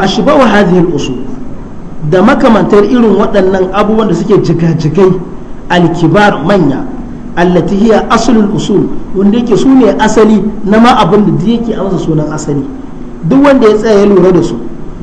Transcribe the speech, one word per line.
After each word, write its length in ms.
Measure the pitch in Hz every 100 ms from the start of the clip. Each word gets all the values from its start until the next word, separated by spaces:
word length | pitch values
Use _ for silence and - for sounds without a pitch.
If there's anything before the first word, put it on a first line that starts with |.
ashbahu 380 | 190 - 214 294
hadhihi 360 | 233 202 180 180 -
al-usul," 320 | 135 123 - - - - - - - - - -
da 100 | 185
makamantar 640 | 208 233 262 208 165 202
irin 320 | 202 254 226 190
waɗannan 560 | 226 202 190 190 180
abubuwan 360 | 202 214 220 202
da 40 | 165
suke 260 | - 180
jigajigai, 680 | 151 160 165 143 151 196 185 - - - - - -
al-kibar, 760 | 175 170 - 156 202 208 -
manya, 400 | 160 202 143 127 - - - - - -
"allati 380 | 180 175 160 202
hiya 280 | 220 220 -
aslul 420 | 233 - 226 202
usul," 360 | 156 - 185 - - - 190
wanda 220 | 202 240
yake 180 | 240 196
su 140 | 269
ne 260 | 262 214 -
asali 460 | 214 233 214 214 - - 190
na 140 | 220
ma 180 | 240 240
abin 240 | 180 214 185
da 60 |
duk 160 | 147 190
yake 240 | 233 233
amsa 240 | - 196 165
sunan 300 | 160 156 151
asali. 320 | 151 - 139 - - - - - -
Duk 160 | 160 277 285
wanda 220 | 262 214
ya 60 | 214
tsaya 220 | 226 202
ya 60 | 208
lura 260 | 190 180
da 100 | 170
su, 120 | - 117 - - - -